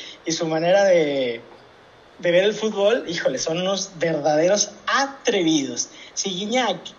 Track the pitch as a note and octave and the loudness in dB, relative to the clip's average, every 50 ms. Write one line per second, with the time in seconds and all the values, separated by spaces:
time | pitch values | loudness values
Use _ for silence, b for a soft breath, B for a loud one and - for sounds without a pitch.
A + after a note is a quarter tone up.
0 | B B B B - E3+ D#3+ - E3+ D#3+ D#3+ D#3+ E3 E3+ F#3 G3+ G3+ G3 F3+ E3+ | B B B B -8 -6 -4 -4 -2 -2 -2 0 2 2 4 4 6 6 4 4
1 | D#3 D3 C#3+ C#3 C3 A#2+ A#2 A#2 A#2 - - - - - - - - - - - | 4 2 0 -2 -2 -2 -4 -6 -10 -16 -20 -20 -20 -20 -20 -20 -20 -20 -20 -20
2 | - - - - F#3 F3 E3+ F3+ F#3+ G#3 G#3+ G#3 A3 A3 G3 G3 G3+ G#3 A#3 C4+ | -20 -20 -18 -4 -2 2 4 4 4 4 2 0 -2 -4 0 2 2 2 2 2
3 | - - E3+ E3 - - - B3 - E3+ D#3+ F3 F#3 F#3 G3 F#3+ - - - - | 0 -4 -6 -2 -2 -2 -2 -2 -2 -4 -2 -2 -2 -2 -2 -2 -4 -8 -6 -4
4 | - E3 D#3+ D3+ C#3 D#3+ D3+ D3+ E3 F3+ G3+ G#3 - - - - - - G#3+ B3 | -2 -2 -2 0 0 2 2 4 4 4 2 2 0 -2 -4 -8 -6 -2 0 0
5 | C#4 C#4 C#4 - - - G3+ G3+ F3 D#3+ D#3+ D3+ C3+ B2+ B2 - - - B B | 0 -2 -4 -6 -4 -2 0 2 2 2 2 2 0 -2 -6 -8 -8 -10 B B
6 | B B B - - G3 F#3 F3 G#3 G#3 A3+ B3+ B3 G#3+ F3+ E3 - - - | B B B -8 -6 -6 -6 -6 -6 -2 -2 0 0 -2 -2 -6 -8 -14 -20